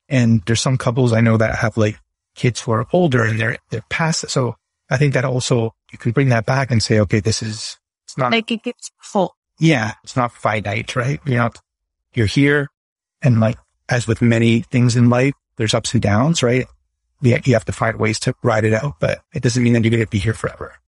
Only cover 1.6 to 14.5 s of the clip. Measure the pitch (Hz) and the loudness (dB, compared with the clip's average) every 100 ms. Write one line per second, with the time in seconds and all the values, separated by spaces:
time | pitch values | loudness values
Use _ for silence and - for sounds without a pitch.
1.6 | 117 113 107 110 _ _ _ - 127 - | -2 0 -2 -2 _ _ _ -4 -4 -2
2.6 | - 113 123 175 175 123 110 110 113 - | -4 -4 0 0 2 2 0 0 -2 -4
3.6 | - 113 - - 160 165 - 147 123 - | -8 -10 -8 -4 -2 -4 -4 -2 -2 -6
4.6 | _ _ _ 131 147 131 131 127 - 127 | _ _ _ 0 2 2 0 -2 0 0
5.6 | 113 - _ - 123 117 135 117 107 131 | 0 -6 _ -6 -2 2 2 2 2 -2
6.6 | 131 117 - 110 104 113 110 - 110 107 | 0 0 2 2 2 0 0 -2 -6 -10
7.6 | - - _ _ - - 127 226 220 226 | -12 -16 _ _ -16 -6 -2 -2 -2 -6
8.6 | 247 - - - - 208 180 - _ _ | -8 -12 -18 -20 -6 -2 -2 -4 _ _
9.6 | 160 139 107 - - - 120 - 117 107 | 2 2 -2 -8 -8 -4 -4 -2 -2 -2
10.6 | 98 98 - 131 123 147 147 120 117 - | -4 -6 -6 -4 -4 -4 -2 0 -2 -4
11.6 | _ _ _ _ _ - 107 - 143 147 | _ _ _ _ _ -2 0 2 2 2
12.6 | 143 - _ _ _ _ 131 113 110 - | -2 -10 _ _ _ _ 2 2 2 -2
13.6 | _ _ - 123 117 113 120 117 117 | _ _ -4 -4 -2 0 2 4 4